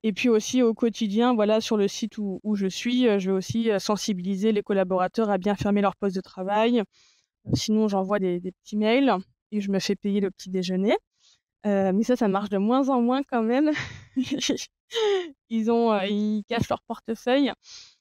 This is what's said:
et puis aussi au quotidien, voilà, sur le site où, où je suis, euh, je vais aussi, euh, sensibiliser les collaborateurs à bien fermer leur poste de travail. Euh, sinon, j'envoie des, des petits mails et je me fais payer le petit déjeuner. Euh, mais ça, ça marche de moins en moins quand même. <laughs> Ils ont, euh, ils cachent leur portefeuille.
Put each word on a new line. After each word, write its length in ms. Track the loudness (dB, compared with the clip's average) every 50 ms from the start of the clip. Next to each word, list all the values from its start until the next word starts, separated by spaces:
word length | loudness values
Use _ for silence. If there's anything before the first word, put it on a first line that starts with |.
| -4
et 100 | -4 -4
puis 160 | 0 2 2
aussi 320 | 2 2 2 0 0 2
au 140 | 2 2 2
quotidien, 600 | 2 0 -2 0 -2 -4 -2 0 2 2 2 2
voilà, 280 | 2 2 2 2 0 0
sur 160 | 0 0 0
le 100 | 0 0
site 300 | -2 -4 -8 -8 -6 -6
où, 220 | -6 -6 -6 -6 -4
où 140 | -4 -2
je 100 | -2 -2
suis, 420 | -4 -4 -4 -4 -2 0 2 4 4
euh, 100 | 4 2
je 120 | 2 0
vais 60 | 0 -2
aussi, 320 | -2 -2 -4 -2 0 0
euh, 80 | 0 0
sensibiliser 760 | 0 -2 -2 -2 -2 -4 -4 -4 -4 -4 -4 0 0 0 0
les 100 | 0 0
collaborateurs 680 | 0 0 0 2 2 2 0 0 0 0 -2 0 0
à 80 | 0 0
bien 160 | 0 -2 -2
fermer 260 | 0 0 0 0 2
leur 160 | 2 0 0
poste 180 | 0 -4 -4 -4
de 60 | -4
travail. 600 | -8 -10 -12 -10 -6 -2 0 2 2 4 2 2
Euh, 680 | 0 -2 _ _ _ _ _ _ _ _ _ _ _ -4 -4
sinon, 340 | -2 0 0 0 2 2 2
j'envoie 300 | 0 0 0 0 0 0
des, 200 | 0 -2 -2 -4
des 140 | -6 -8 -12
petits 240 | _ _ -8 -4
mails 400 | 0 2 2 4 4 4 4 2 0 -2 -8 _ _ _ _
et 120 | -6 -4 -2
je 80 | 0
me 80 | -2 0
fais 180 | 0 0 -2
payer 240 | -2 -2 -2 0 0
le 100 | 0 -2
petit 200 | -4 -8 -12 -6
déjeuner. 440 | -4 -4 -4 -2 -2 0 2 2 0 0 -2 _ _ _ _ _ _ _ _ _ _ _ -2
Euh, 280 | 0 0 2 2 2 2
mais 80 | 2 2
ça, 140 | 2 2
ça 120 | 2 2 0
marche 220 | 0 0 -2 -2
de 80 | -2 0
moins 320 | 0 2 2 2 2 2
en 100 | 2 2
moins 220 | 2 2 0 0 -2
quand 200 | -2 -2 -2 0
même. 280 | 2 2 2 2 2 0 -2 -6 -10 -14 -18 -20 -8 _
<laughs> 520 | -4 -4 -2 -4 -4 -2 -4 -4 -4 -6 -10 _ _ _ _ -4 -2 0 2 0 0 -2 -6 -12 _ _ _
Ils 220 | -4 -2 0 2
ont, 200 | 2 2 4 2
euh, 140 | 2 2 0
ils 400 | 0 -2 -2 0 -2 -2 -4 -4 -4
cachent 200 | -4 -4 -2 -2
leur 140 | -4 -6 -6
portefeuille. 680 | _ -14 -12 -8 -8 -8 -6 -2 0 2 2 2 0 -2 -6 _ -20 -20 -20 -20 -20 _ _